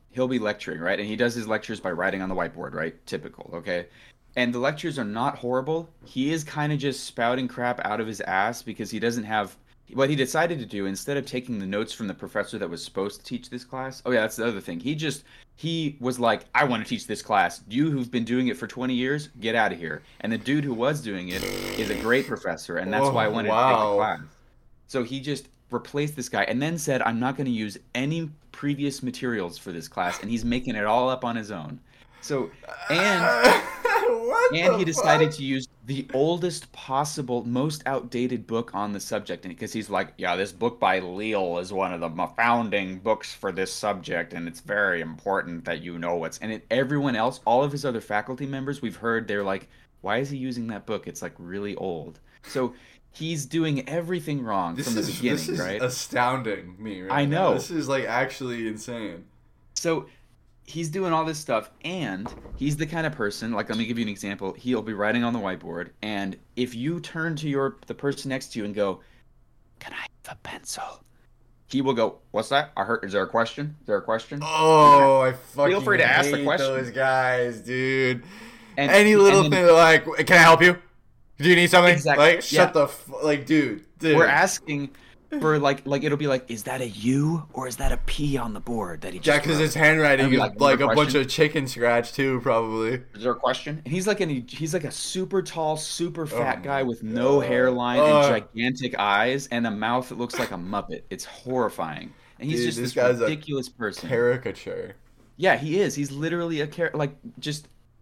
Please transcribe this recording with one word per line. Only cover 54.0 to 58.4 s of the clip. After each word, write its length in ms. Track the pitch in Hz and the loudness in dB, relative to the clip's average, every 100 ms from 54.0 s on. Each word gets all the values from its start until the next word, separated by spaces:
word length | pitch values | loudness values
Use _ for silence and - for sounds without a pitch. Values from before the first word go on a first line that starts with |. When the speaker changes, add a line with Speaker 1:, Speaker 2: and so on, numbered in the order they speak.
| 170 180 151 143 | -4 -6 -4 -6
Speaker 1:
wrong 320 | 113 98 85 85 | -2 -2 -2 -4
Speaker 2:
This 100 | 127 | -4
Speaker 1:
from 80 | 110 | -4
the 60 | |
Speaker 2:
is, 60 | 80 - | -4 -2
Speaker 1:
beginning, 200 | 123 156 | -2 -2
Speaker 2:
this 120 | 156 | -4
is 100 | 82 | -4
Speaker 1:
right? 220 | 90 104 | -4 -2
Speaker 2:
astounding 920 | 127 127 - 123 123 131 110 95 87 92 | -4 -6 -6 -2 0 0 -4 -8 -10 -14
me 200 | 110 92 | -12 -10
right 80 | 92 | -4
Speaker 1:
I 140 | 139 143 | -2 0
Speaker 2:
now. 240 | 160 180 | 2 2
Speaker 1:
know. 40 | - | 0
Speaker 2:
This 160 | - | -2
is, 160 | 170 131 | -6 -2
like, 180 | 135 110 | -2 -2
actually 640 | 120 135 - | -2 -4 -6